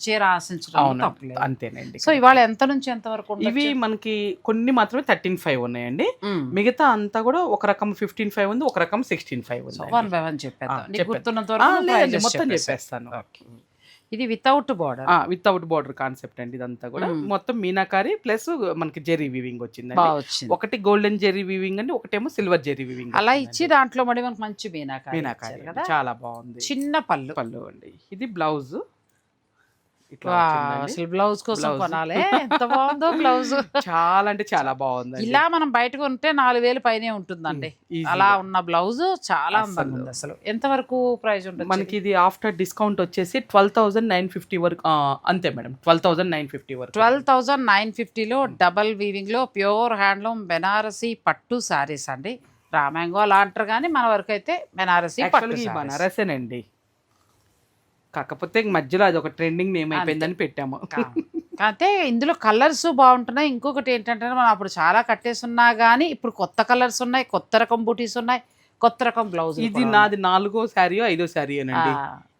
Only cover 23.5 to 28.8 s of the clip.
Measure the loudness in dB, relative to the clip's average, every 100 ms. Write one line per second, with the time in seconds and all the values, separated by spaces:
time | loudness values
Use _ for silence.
23.5 | -2 2 4 2 0 0 0 -4 -8 -12
24.5 | -10 -12 -10 -10 -12 -8 -6 -6 -8 -12
25.5 | -12 -12 -8 -2 0 0 -6 -10 -14 -14
26.5 | -10 -6 -4 -2 -2 -2 -4 -4 -8 -8
27.5 | -10 -16 -20 -20 -20 -18 -10 -8 -2 -2
28.5 | -2 -6 -12